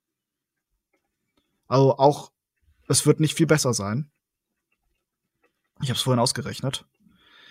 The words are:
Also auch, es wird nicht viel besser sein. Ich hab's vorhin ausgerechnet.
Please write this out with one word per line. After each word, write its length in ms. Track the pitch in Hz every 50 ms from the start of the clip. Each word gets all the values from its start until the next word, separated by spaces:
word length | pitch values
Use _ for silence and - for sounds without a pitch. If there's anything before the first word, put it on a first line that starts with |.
| _ _ _ _ _ _ _ _ _ _ _ _ _ _ _ _ _ _ _ _ _ _ _ _ _ _ _ _ _ _ _ _ _
Also 300 | - - 131 135 135 127
auch, 340 | - 135 143 147 - - - _ _ _ _ _ _ _ _ _ _ _
es 180 | - 143 - -
wird 140 | 147 147 -
nicht 160 | 156 143 -
viel 120 | - 170
besser 260 | 147 160 147 - 131 117
sein. 380 | 104 98 98 107 135 151 - _ _ _ _ _ _ _ _ _ _ _ _ _ _ _ _ _ _ _ _ _ _ _ _ _ _ _ _ _ _ _ _ _ -
Ich 80 | - 127
hab's 120 | 117 -
vorhin 180 | - 131 127 117
ausgerechnet. 680 | 117 117 - - - 107 110 - - 135 - - - _ _ _ _ _ _ _ _ _ _ - - -